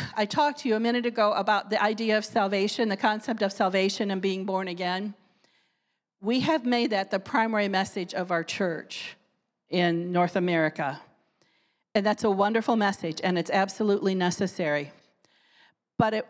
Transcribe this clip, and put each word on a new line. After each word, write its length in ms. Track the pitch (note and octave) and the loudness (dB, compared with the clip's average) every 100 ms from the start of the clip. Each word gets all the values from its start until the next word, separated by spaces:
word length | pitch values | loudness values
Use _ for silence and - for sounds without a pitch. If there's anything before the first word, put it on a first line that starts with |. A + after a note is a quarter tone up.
| - | -2
I 120 | - G#3 | -4 -2
talked 340 | - D4 - | 2 0 0
to 80 | B3+ | 0
you 80 | A3 | 0
a 40 | |
minute 260 | A#3 B3 A#3+ | 2 0 0
ago 260 | A#3 G#3 | 2 2
about 380 | - G3+ G#3 - | 2 2 0 2
the 120 | G#3+ | 0
idea 360 | G#3 A3 A3+ G#3+ | 0 0 0 0
of 60 | |
salvation, 680 | G#3+ A#3 G3 G3 G#3 - A3+ | 0 0 0 2 0 0 -2
the 80 | G3 | 0
concept 420 | A3+ G#3+ - A3+ | 0 0 -4 -2
of 100 | G3 | -2
salvation 600 | - G3 F#3+ F#3+ - G3+ | 0 0 2 0 0 -2
and 100 | F#3+ | -2
being 240 | F#3+ F#3+ | -2 -2
born 240 | F#3+ F#3+ F#3 | -2 -4 -4
again, 460 | F3 F3+ F#3 G#3 G3+ _ _ _ _ _ _ _ _ _ _ | -4 -4 -4 -6 -10 _ _ _ _ _ _ _ _ _ _
we 200 | G3 B3+ | -2 0
have 260 | B3+ D#4+ A#3+ | 2 0 2
made 240 | A#3+ A#3 | 0 2
that 200 | G3+ G3 | 0 -2
the 80 | G3 | -4
primary 500 | - C#4 A3+ A3 G3+ | -2 0 2 2 0
message 440 | F#3+ G3 G3+ F3 | 0 -2 -4 -6
of 180 | - F3+ | -6 -2
our 140 | E3+ | -2
church 720 | E3 - F#3 D#3+ - - - - _ _ _ _ _ | -2 -2 -2 -2 -8 -12 -14 -16 _ _ _ _ _
in 420 | F3+ F3 E3+ F3 | 0 2 0 0
North 240 | F3 F3 F#3+ | 0 2 2
America. 640 | F3+ E3+ D#3 - C#3+ C#3+ - _ _ _ _ _ _ _ _ | 0 2 0 0 -6 -8 -14 _ _ _ _ _ _ _ _
And 100 | G#3+ | 0
that's 200 | G3+ G#3 | 0 2
a 60 | A3 | 2
wonderful 460 | F#3+ G3+ A3+ A3 A3+ | 2 2 2 2 2
message, 440 | G3+ G3 E3 D#3 | 2 0 -4 -2
and 140 | F#3 F3+ | 0 0
it's 120 | E3+ | 2
absolutely 640 | G3 G3 - G#3+ G3+ G3 | 2 0 0 0 2 2
necessary. 800 | F#3+ F3+ - F#3+ - D#3+ D3 C#3+ - _ _ _ _ _ _ _ _ _ - | 2 0 0 -2 -2 -2 -2 -4 -12 _ _ _ _ _ _ _ _ _ 0
But 160 | A3 | 2
it, 140 | A3 - | 0 -4